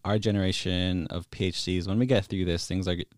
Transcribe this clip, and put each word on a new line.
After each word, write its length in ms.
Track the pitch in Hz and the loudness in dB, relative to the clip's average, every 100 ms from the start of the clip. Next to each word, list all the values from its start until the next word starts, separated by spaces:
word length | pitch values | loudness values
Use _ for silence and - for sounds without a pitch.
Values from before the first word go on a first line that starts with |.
our 140 | 92 107 | -2 0
generation 880 | 107 104 92 - 92 90 92 92 80 | 2 2 2 0 0 0 2 0 -2
of 220 | 87 87 | -6 -8
P 160 | - 95 | -2 -2
H 180 | - | -2
Ds, 220 | - 90 87 | -2 -2 0
when 120 | 104 | 2
we 80 | 127 | 4
get 200 | 117 95 | 2 2
through 180 | 98 | 0
this, 220 | 90 85 - | 0 0 0
things 220 | 90 92 | -2 0
are, 80 | 87 - | -2 -4